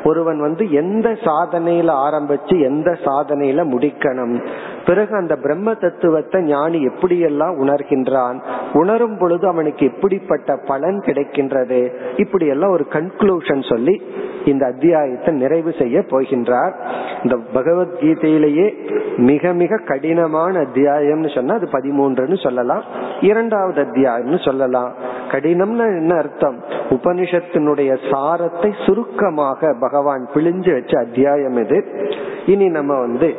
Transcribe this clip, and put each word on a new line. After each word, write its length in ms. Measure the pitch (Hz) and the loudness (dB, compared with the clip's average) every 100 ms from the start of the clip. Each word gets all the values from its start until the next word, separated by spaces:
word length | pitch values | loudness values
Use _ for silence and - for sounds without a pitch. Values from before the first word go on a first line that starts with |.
ஒருவன் 360 | 151 160 165 156 | 2 2 0 -2
வந்து 240 | 147 160 214 | -2 -2 0
எந்த 360 | 143 175 220 226 220 | 0 0 0 0 0
சாதனையில 760 | 170 151 175 170 170 170 165 143 | -2 0 -2 -2 0 2 2 2
ஆரம்பிச்சு 580 | 143 151 147 143 - 180 | 0 -2 -2 -4 0 2
எந்த 280 | 131 147 170 170 | 2 2 0 0
சாதனையில 640 | 147 139 147 147 139 143 | 0 -2 0 0 0 0
முடிக்கணும், 680 | 165 123 143 - 147 127 120 120 - - - - | 0 0 0 0 -2 -2 -2 -4 -4 -10 -12 -4
பிறகு 320 | - 180 208 | 2 2 2
அந்த 200 | 214 170 151 | -2 -2 -2
பிரம்ம 380 | 139 156 214 | -2 -2 -2
தத்துவத்தை 680 | 220 180 - 175 156 151 190 | -2 -2 0 2 2 0 -2
ஞானி 340 | 160 143 156 165 | 0 0 0 0
எப்படியெல்லாம் 760 | 127 - 180 175 165 147 165 160 | -2 0 0 2 2 0 -2 0
உணர்கின்றான், 800 | 135 143 143 139 127 135 123 127 - - - | 0 0 0 0 2 0 0 -4 -8 -10 0
உணரும் 440 | 143 180 226 233 202 | 2 4 2 0 0
பொழுது 280 | 180 170 185 | 0 2 2
அவனுக்கு 380 | 170 151 - | 0 -2 2
எப்படிப்பட்ட 720 | 135 - 196 190 - 151 - 135 | 0 2 0 0 0 -2 0 -4
பலன் 360 | - 139 160 196 | -2 -2 -2 -2
கிடைக்கின்றது, 800 | - 139 143 - 135 135 123 127 123 - 127 123 | -2 -2 -2 -2 0 0 2 0 0 -4 -6 -2
இப்படியெல்லாம் 580 | - 190 156 139 196 | 0 2 2 2 2
ஒரு 120 | 175 139 | 2 0
கன்க்ளூஷன் 760 | 151 175 - 202 180 - 139 | -2 -4 2 2 2 0 -2
சொல்லி 320 | 127 117 131 208 - - - - | 0 0 2 0 -2 -10 -10 -2
இந்த 200 | - 139 131 | 0 2 0
அத்தியாயத்தை 640 | 127 160 160 143 123 - | 2 4 4 2 0 -2
நிறைவு 360 | 151 131 165 165 | 0 2 2 0
செய்ய 260 | - 127 147 | 0 2 2
போகின்றார். 720 | 196 131 127 131 120 123 170 - - - - - | 2 0 2 0 2 2 0 -4 -8 -8 -8 -4
இந்த 180 | 123 123 113 | 0 0 0
பகவத்கீதையிலேயே 1160 | - 143 175 175 - 151 156 156 156 151 147 202 - - - - - | 0 2 2 0 0 2 2 2 4 4 4 0 -2 -6 -4 -2 2
மிக 300 | 123 147 175 | 4 4 2
மிக 280 | 175 175 220 | 2 0 0
கடினமான 680 | - 135 156 165 165 156 170 185 | -2 -4 0 0 2 0 0 0
அத்தியாயம்னு 680 | 135 123 143 147 147 151 156 | 0 2 2 2 2 0 0
சொன்னா 240 | - 131 | -2 -2
அது 120 | 220 170 | -2 -2
பதிமூன்றுன்னு 720 | 131 135 143 139 131 131 190 | -4 -2 0 0 0 0 0
சொல்லலாம், 460 | 139 123 120 175 - - - - | 0 -2 0 -2 -4 -10 -10 0
இரண்டாவது 580 | 190 214 233 214 190 147 | 2 2 2 0 0 0
அத்தியாயம்னு 580 | 135 123 135 117 123 170 | 0 2 2 0 -2 0
சொல்லலாம். 540 | - 135 131 127 123 - - - - | 0 0 0 0 -2 -8 -10 -10 -4
கடினம்னா 600 | 139 151 175 196 233 226 | -2 2 2 2 0 0
என்ன 220 | 180 160 | 0 2
அர்த்தம்? 420 | 175 147 - 147 120 - - - | 2 0 0 0 0 -8 -8 0
உபனிஷத்தினுடைய 1000 | 127 180 180 175 175 175 - 151 147 139 127 | 2 2 0 0 -2 0 0 2 2 2 0
சாரத்தை 680 | 131 139 143 170 170 170 214 202 | 0 -2 0 -2 -2 0 -2 0
சுருக்கமாக 920 | - 208 233 - 202 151 139 131 156 120 | 0 0 -2 -2 -2 0 -2 0 0 0
பகவான் 460 | 127 143 143 135 123 | 0 0 0 -2 -2
பிழிஞ்சு 440 | 151 165 185 180 | 0 0 0 0
வச்ச 200 | 135 120 151 | 0 0 0
அத்தியாயம் 640 | 117 120 139 143 135 123 | 0 2 2 2 0 0
இது. 200 | 110 170 - - - - - - - | 2 0 0 -6 -6 -6 -8 -4 2
இனி 220 | 196 190 | 4 4
நம்ம 220 | 160 143 139 | 2 0 0
வந்து 300 | 120 120 165 | 0 0 0